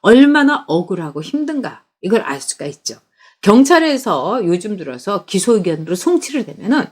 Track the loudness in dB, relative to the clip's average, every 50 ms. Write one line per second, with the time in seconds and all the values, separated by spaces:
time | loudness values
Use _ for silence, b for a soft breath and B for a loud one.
0 | 6 6 8 8 8 6 6 4 2 2 0 0 -4 -2 -2 -2 -2 -2 -6 -8
1 | -8 -8 -8 -10 -8 -6 -6 -6 -4 -4 -6 -6 -8 -8 -12 -16 _ _ _ _
2 | -4 -2 0 0 0 -4 -10 -8 -8 -12 -10 _ -10 -12 -12 _ _ -14 -14 _
3 | _ b b b b b b b 2 4 6 6 6 6 4 2 4 0 -2 -2
4 | -2 -4 -4 -2 -2 -4 -4 -2 -2 -2 -2 -2 -4 -8 -10 -10 -10 -12 -12 -10
5 | -6 -6 -6 -6 -6 -4 -4 -2 0 2 0 2 0 -2 -4 -4 -4 -6 -6 -4
6 | -2 0 0 0 -2 -4 -6 -6 -6 -6 -12 -10 -4 -2 0 0 -2 -4